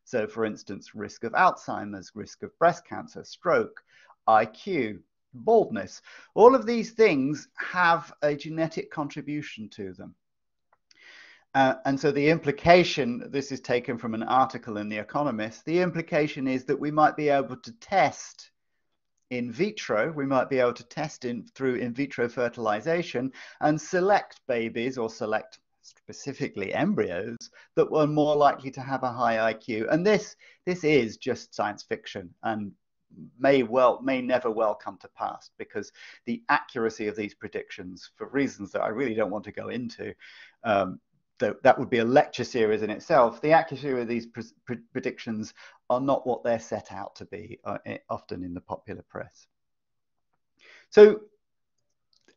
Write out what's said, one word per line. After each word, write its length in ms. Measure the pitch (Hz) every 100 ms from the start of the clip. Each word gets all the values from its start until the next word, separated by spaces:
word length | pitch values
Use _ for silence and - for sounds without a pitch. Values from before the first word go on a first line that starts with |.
So, 220 | - 120 107
for 200 | 113 110
instance, 500 | 101 - 98 - 107
risk 300 | 101 - 117
of 80 |
Alzheimer's, 800 | - 180 - - 101 104 98 87 107
risk 280 | - -
of 140 | 101 -
breast 260 | - 160 -
cancer, 400 | 98 - - -
stroke, 560 | - 175 139 104 - _ _ _ _ -
I 200 | 110 113
Q, 560 | - - 175 113 95 _ _ _
baldness. 680 | 127 117 226 - 107 95 - - - -
All 220 | - 226 262
of 100 | 214
these 260 | 240 226
things 580 | - 220 147 131 147 - -
have 560 | - 180 175 165 - -
a 140 | 147 147
genetic 540 | 156 160 160 - -
contribution 800 | - 143 151 143 147 147 - 104
to 240 | - 98
them. 220 | 92 92 - _ _ _ _ _ _ _ _ - - - - _
Uh, 220 | 135 131 - 139
and 140 | 135
so 120 | 151
the 180 | 143 143
implication, 1000 | 165 143 139 165 180 170 - 123 123 -
this 200 | 139 135
is 80 | 131
taken 380 | - 123 120 117
from 160 | 120
an 100 | 113
article 540 | 110 127 131 123 120 104
in 100 | 104
The 100 | 107
Economist, 680 | 104 147 147 110 107 - -
the 140 | 170
implication 680 | 180 165 165 160 151 151 131
is 180 | 131 127
that 140 | 143
we 120 | 147
might 260 | 151 151 -
be 100 | 147
able 300 | 139 117 127
to 140 | - 113
test 720 | - 196 143 - - - - _ _ _ _ _ _ _ -
in 220 | 123 120
vitro, 640 | 113 208 208 - 110 139
we 120 | 156 135
might 240 | 135 117
be 100 | 131
able 140 | 123
to 140 | 117 -
test 380 | - 151 - 123
in, 200 | 120 -
through 220 | - 135 120
in 180 | 120
vitro 360 | 117 139 - 120
fertilization 1040 | 131 120 120 110 104 143 170 170 - 131 - - -
and 220 | 151 156
select 580 | - 185 190 202 - - -
babies 500 | 120 113 117 123 123
or 120 | 113
select 500 | - 110 107 - - _ _
specifically 920 | - _ - 107 - 123 - - 98
embryos 640 | 101 165 175 95 87 110 117 - - - -
that 140 | 156
were 160 | 147 147
more 300 | 151 147 147
likely 340 | 143 - 135
to 120 | 131
have 220 | 131 135
a 80 | 127
high 280 | 120 120 113
I 140 | 110
Q. 340 | 110 - 107 110
And 160 | 156 185
this, 300 | 208 214 - - _ -
this 180 | 180
is 320 | 151 151 113 104
just 400 | 131 117 - -
science 260 | 104 101
fiction 480 | - 113 - 107 90 _
and 300 | 113 110 101 - _ _ _ - 78 -
may 240 | 131 139
well, 380 | 113 123 127 104
may 180 | 131 131
never 300 | 123 127 123
well 240 | 110 110 104
come 220 | - 92
to 100 | -
pass, 420 | - 101 104 - -
because 340 | 107 110 101 - - - -
the 180 | 117 -
accuracy 580 | 143 - 127 113 110 104
of 80 | 107
these 180 | 104
predictions, 800 | - 104 104 - - 90 92 - -
for 120 | 107
reasons 460 | 135 135 - 98
that 80 | -
I 80 | 107
really 260 | 110 135 110
don't 160 | 104
want 140 | 104 95
to 60 |
go 160 | 98 104
into, 440 | 110 117 - 98 92 - - - _ 117
um, 340 | 101 92 - _ _ _ -
that, 240 | 110 -
that 160 | 127 131
would 100 | 127
be 100 | 120
a 60 | 113
lecture 380 | 139 - -
series 380 | 120 123 110 110
in 80 | 104
itself. 520 | 107 - 156 117 113
The 120 | 151
accuracy 380 | 160 156 131 143
of 160 | 127 117
these 160 | 117 113
pre-, 180 | - 110 _ -
pre-, 140 | 117 -
predictions 640 | 131 123 - - 110 104 - - - -
are 120 | 123
not 260 | 139 131 127
what 160 | 117
they're 160 | 123 117
set 320 | 117 107 -
out 240 | 95 98 -
to 100 | 92
be, 340 | 98 95 -
uh, 140 | - 101 110
i-, 140 | 104 -
often 340 | 113 - 101
in 100 | 90
the 80 | 87
popular 440 | - 104 - 92 -
press. 400 | - - _ _ _ _ _ _ _ _ _ _ _ _ _ - - _
So 320 | - 214 - - _ _ _ _ _ _ _ _ _ _